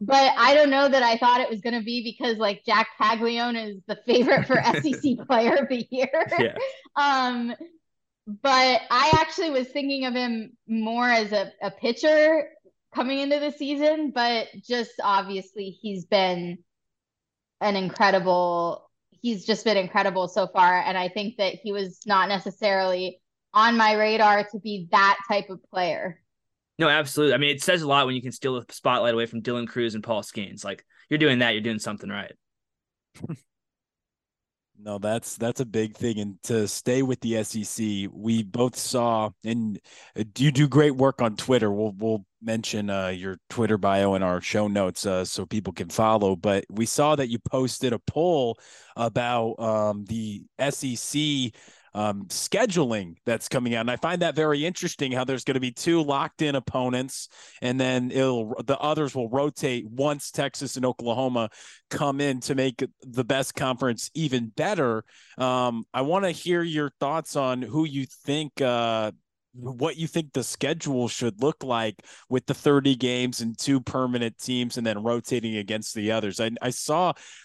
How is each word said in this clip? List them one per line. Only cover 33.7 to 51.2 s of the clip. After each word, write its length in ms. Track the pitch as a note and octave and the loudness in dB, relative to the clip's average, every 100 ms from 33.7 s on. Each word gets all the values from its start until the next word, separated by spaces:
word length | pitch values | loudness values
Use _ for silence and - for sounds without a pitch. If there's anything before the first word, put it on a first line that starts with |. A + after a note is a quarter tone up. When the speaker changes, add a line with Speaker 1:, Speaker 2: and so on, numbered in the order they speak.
| _ _ _ _ _ _ _ _ _ _ _ | _ _ _ _ _ _ _ _ _ _ _
Speaker 3:
No, 140 | G#2 G2+ | -10 -6
that's, 380 | G#2 A#2 - - | -2 -4 -6 -6
that's 240 | A#2 A#2+ | -4 -4
a 40 | B2 | -4
big 300 | G#2+ A2 G#2+ | -2 -2 -2
thing. 220 | B2 G#2+ | -4 -2
And 240 | G#2 F#2+ | -6 -8
to 220 | - A#2 G#2 | -2 -2 0
stay 360 | - - B2+ | -4 0 0
with 180 | C3 B2 | 0 -2
the 160 | A#2+ A2+ | -2 -2
S 180 | G#2+ | -2
E 80 | A2 | -6
C, 460 | G#2 - G#2+ G2+ G2 | -8 -4 -4 -4 -6
we 340 | - G#2+ A2+ | -6 0 0
both 320 | G#2 A#2+ B2+ - | 0 0 0 0
saw, 540 | - B2+ A#2+ A2+ G#2+ - | -4 0 2 0 -2 -6
and, 340 | A2 A#2 A2+ G2 _ - - - | -6 -4 -4 -6 _ -20 -16 -8
uh, 60 | A2 - | -8 2
you 140 | C#3+ | 2
do 160 | C3+ D3 | 4 4
great 300 | C3 D3+ C3 | 6 6 4
work 260 | C3+ - | 2 2
on 140 | A#2 G#2 | -2 -2
Twitter. 340 | - B2+ G#2+ | 2 4 4
We'll, 220 | G2+ A2 | 0 -2
we'll 320 | F#2+ A2+ A2 G2 _ | -2 -2 -2 -6 _
mention, 500 | A2+ A2+ A2 A2 G#2 | -6 -4 -4 -4 -2
uh, 180 | G2 F#2 | -2 -4
your 300 | F#2 F#2+ F#2 _ | -6 -8 -10 _
Twitter 300 | - A2 G#2+ | -2 2 2
bio 360 | G2 G2 G2 | 4 4 4
in 100 | F#2+ | 4
our 160 | F#2 F2+ | 2 0
show 260 | - G#2+ G#2 | 0 0 0
notes, 400 | G2+ F#2+ F2+ G#2 | 2 0 -2 -2
uh, 180 | F#2 | -2
so 220 | F2+ - F2+ | -2 -6 -4
people 260 | G#2+ G2 | -4 -6
can 160 | E2+ F2 | -8 -6
follow. 460 | - A2 A2 G2+ | 2 4 4 4
But 300 | F#2+ G#2 G2 - | 2 2 0 -2
we 180 | G2+ A2+ | -4 -4
saw 280 | - D3 | 2 2
that 140 | D3+ C3 | 2 0
you 100 | A#2 | -4
posted 540 | - C3 B2+ - C3 | -4 -2 -2 -2 -2
a 80 | A2+ | -2
poll 580 | - - F3 D#3+ B2 A2+ - - - - | -4 -2 0 2 0 -4 -12 -20 -18 -4
about, 640 | A#2 A2 A#2+ A#2+ A2+ - | -2 -2 0 0 0 -2
um, 440 | A2+ A2 G#2+ G#2 G2+ | -2 0 0 -2 -6
the 360 | A2+ A2 G2+ - - | -6 -6 -8 -14 -4
S 240 | C3+ C3+ | -4 -2
E 140 | C3+ A#2+ | -6 -6
C, 560 | - D3 | -4 -2